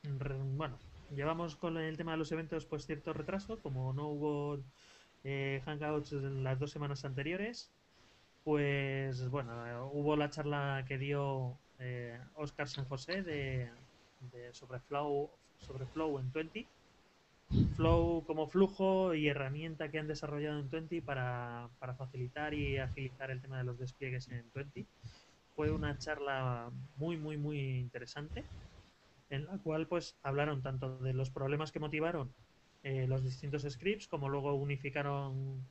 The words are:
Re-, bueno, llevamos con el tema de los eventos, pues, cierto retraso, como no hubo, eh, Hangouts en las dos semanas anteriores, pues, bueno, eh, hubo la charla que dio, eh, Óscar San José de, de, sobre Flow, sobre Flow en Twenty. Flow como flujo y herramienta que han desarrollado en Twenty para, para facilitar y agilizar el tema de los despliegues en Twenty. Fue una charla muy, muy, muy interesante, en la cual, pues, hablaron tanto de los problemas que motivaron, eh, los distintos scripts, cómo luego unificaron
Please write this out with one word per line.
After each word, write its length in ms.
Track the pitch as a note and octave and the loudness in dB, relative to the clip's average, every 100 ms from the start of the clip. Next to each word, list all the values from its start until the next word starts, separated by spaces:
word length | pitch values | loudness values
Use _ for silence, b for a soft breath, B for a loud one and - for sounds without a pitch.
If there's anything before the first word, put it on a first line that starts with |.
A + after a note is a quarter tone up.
Re-, 320 | D3+ C3+ C#3 C3+ C3+ C3+ | -4 -2 -2 0 0 0
bueno, 220 | D#3 - - - - C#3 | -2 -4 -14 -18 -8 0
llevamos 400 | C#3+ E3 E3+ C#3+ | 0 2 -2 -2
con 220 | F3 E3 | -2 0
el 200 | D#3+ D#3 | -2 -2
tema 140 | E3 | 0
de 60 | D#3+ | 0
los 140 | D#3 | 0
eventos, 340 | D#3+ D#3+ D#3+ - | 0 -2 -4 -2
pues, 200 | D3+ - | -6 -2
cierto 280 | D3+ E3+ | -4 -2
retraso, 440 | D#3 D3+ G3 G3 A3 | -2 -2 -2 -2 -6
como 340 | D3 C3 C3 | -2 0 0
no 160 | C3 D3+ | 0 0
hubo, 500 | D3 D3+ D3 D3 C#3+ C3+ B B B B - | 0 2 2 0 -2 -6 B B B B -10
eh, 380 | C3+ C#3 C#3 C3+ C3+ | -4 0 0 0 -2
Hangouts 460 | D3+ D3+ D3+ D3 | -2 0 0 0
en 320 | C#3+ C3+ C3+ | -2 -2 0
las 160 | C3 C3 | 2 2
dos 100 | C#3+ | 0
semanas 340 | D3+ C#3+ C3+ | -2 -2 -2
anteriores, 680 | C#3 C3 C#3+ F3+ G#3+ A#3+ - _ _ B B B B - | -4 -2 -2 0 -2 -4 -12 _ _ B B B B -8
pues, 840 | - D3 C#3+ C#3+ C#3 C3+ C3+ B2+ B2+ | 2 4 6 4 4 2 0 0 0
bueno, 360 | C#3 A#2+ A#2 A#2 | 0 0 -4 -4
eh, 240 | A#2+ C3+ | -4 -2
hubo 220 | D3 D3 D3+ | 2 4 6
la 140 | D3 | 4
charla 540 | D#3 D3 D3 C#3 C3+ C3 | 0 0 2 2 0 0
que 100 | C3+ | -2
dio, 600 | C#3 C#3+ C#3 C3+ B2+ B2+ - - | 0 2 2 2 0 -4 -14 -10
eh, 400 | B2+ B2 A#2+ A#2+ C3 - | -6 -4 -6 -8 -14 -8
Óscar 320 | D3 - C#3 | -6 -2 -2
San 180 | C#3+ C3 | -2 -4
José 380 | C3+ - F#3 | -4 -2 -4
de, 460 | F3+ D3+ C3+ C3 A#2+ A#2+ C3 - - - B2+ | -2 -2 0 0 -2 -8 -20 -20 -20 -16 -14
de, 200 | A#2+ B2 | -12 -14
sobre 260 | A#2+ B2 B2+ | -14 -10 -10
Flow, 480 | - C#3+ D3 C#3+ D3 - - - | -2 -2 2 0 -2 -8 -20 -20
sobre 260 | - C3 B2+ | -12 -8 -6
Flow 340 | D#3 D#3+ C#3 | 0 0 0
en 100 | C3 | 0
Twenty. 360 | D#3 D#3+ - - - - - - - _ - - - - - | -2 -4 -6 -10 -18 -20 -20 -20 -20 _ -20 2 6 6 8
Flow 480 | E3 E3 E3+ E3 D#3+ | 8 8 8 4 0
como 220 | D#3 D3 | 0 2
flujo 680 | F3+ G3 G3 F#3+ F#3+ F#3 | 6 6 6 4 6 6
y 140 | D#3+ D3+ | 6 4
herramienta 600 | C#3+ C3+ C#3+ E3 D#3 D#3 | 4 0 -2 -4 -4 -2
que 80 | D#3 | -2
han 80 | D3+ | -2
desarrollado 520 | D3+ D3+ D3 D3+ D3+ | -2 -2 -2 0 0
en 100 | C#3 | -2
Twenty 320 | D#3+ D#3+ E3+ | -4 -2 -4
para, 680 | C3 C3+ B2 B2 A#2+ A#2+ A#2+ - | 0 0 0 0 -4 -6 -10 -8
para 160 | B2+ | -8
facilitar 600 | B2+ C3 C3 B2 D3+ D3+ | -6 -6 -4 -4 -2 -2
y 260 | D3+ C#3+ C3+ | 0 0 0
agilizar 500 | C3 - C3 B2+ C3+ | 0 -2 -6 -4 -6
el 120 | B2+ | -4
tema 180 | C3+ C3 | -4 -4
de 40 | |
los 140 | B2 B2 | -2 -2
despliegues 500 | B2+ - C3+ B2+ B2+ | -6 -6 -4 -4 -6
en 140 | B2 A#2 | -10 -8
Twenty. 380 | C3+ C#3+ F#3 G3+ - B B B - - - | -8 -8 -8 -12 -12 B B B -20 -12 0
Fue 140 | D3+ | 2
una 280 | D3+ D3 C#3 | 4 0 -2
charla 720 | - D3 C#3+ C3+ B2+ A#2+ A#2+ B2+ C3 C3+ | -2 -2 0 2 2 0 -4 -8 -10 -4
muy, 200 | D#3+ E3+ | -2 -2
muy, 200 | D3+ D3+ | -2 -2
muy 220 | D3 D3 C3+ B2+ | -2 0 0 0
interesante, 640 | B2 A#2+ A#2+ D3 D3+ - - - - - - - - - - | -2 -6 -8 -8 -6 -8 -8 -12 -14 -18 -20 -20 -20 -20 -6
en 160 | C#3 D3+ | -4 -4
la 120 | G3 | -4
cual, 260 | E3+ D#3 D#3+ | -2 0 2
pues, 300 | F3 - - | 0 -2 -6
hablaron 400 | C#3 C#3 D3+ C#3+ | 0 2 2 2
tanto 340 | C3 C3 C3 C3 | -2 -2 -2 -2
de 140 | B2+ | 0
los 160 | B2+ C3 | 2 0
problemas 420 | - C3+ D3 D#3 | 0 0 0 0
que 80 | D#3+ | -2
motivaron, 540 | D3+ D#3 D#3+ E3+ B2+ - - - - - | -2 2 2 0 -4 -8 -20 -20 -20 -10
eh, 240 | C#3 C3+ B2+ | -2 2 4
los 160 | C3 | 4
distintos 440 | C3 B2+ C#3+ D3 C#3+ | 2 -2 -2 -2 -2
scripts, 380 | C3+ F#3 G#3 - | -2 0 0 -2
cómo 220 | D#3 C#3 | -2 0
luego 260 | C#3+ C#3 C#3+ | 2 2 2
unificaron 1080 | C#3+ C#3 C#3 C#3+ C#3+ C#3 C#3 C3+ C3+ C3 C3 | 2 0 0 0 0 0 -2 -2 -4 -4 -8